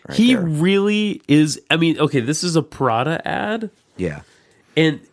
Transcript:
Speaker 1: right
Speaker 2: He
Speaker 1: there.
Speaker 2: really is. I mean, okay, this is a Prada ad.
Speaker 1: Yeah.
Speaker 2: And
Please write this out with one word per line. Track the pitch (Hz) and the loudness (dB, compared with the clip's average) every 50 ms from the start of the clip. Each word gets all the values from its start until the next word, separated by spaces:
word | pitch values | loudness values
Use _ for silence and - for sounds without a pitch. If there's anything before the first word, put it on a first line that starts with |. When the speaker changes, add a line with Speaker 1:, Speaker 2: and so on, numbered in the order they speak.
| - | -16
Speaker 1:
right | - - | -4 0
Speaker 2:
He | - 233 247 262 | 2 4 4 4
Speaker 1:
there. | 208 175 | 2 0
Speaker 2:
really | 160 151 147 170 190 196 196 202 208 208 214 214 208 - - - | -2 -2 0 2 2 2 2 2 0 0 0 -2 -4 -4 -6 0
is. | - 143 151 151 151 139 - - - | 2 4 4 4 2 -2 -6 -4 -2
I | 156 | 0
mean, | 165 170 165 - - | 2 2 2 2 2
okay, | 151 - 147 131 | 0 0 0 -2
this | 110 135 160 - 170 | -2 -2 -2 -4 -2
is | 180 160 | 0 0
a | 160 139 | 0 -2
Prada | - - - 135 120 110 117 131 156 165 - - | -2 -4 -2 -2 0 0 0 -2 -2 -4 -6 -6
ad. | - - - 208 208 220 220 220 - - _ _ _ _ | -6 -6 -4 -4 -6 -6 -6 -8 -10 -12 _ _ _ _
Speaker 1:
Yeah. | - 90 80 73 - - _ _ _ _ _ _ _ _ _ - | -6 -6 -6 -6 -8 -14 _ _ _ _ _ _ _ _ _ 0
Speaker 2:
And | 156 160 156 139 - - _ | 2 2 2 0 -2 -8 _